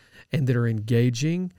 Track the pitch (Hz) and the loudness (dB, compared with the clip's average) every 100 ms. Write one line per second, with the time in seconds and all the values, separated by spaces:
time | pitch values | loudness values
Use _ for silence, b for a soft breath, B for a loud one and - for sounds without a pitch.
0 | B B B 165 127 120 120 110 107 117 | B B B -2 0 0 0 -2 0 2
1 | 123 120 151 175 185 | 2 0 -2 -2 -4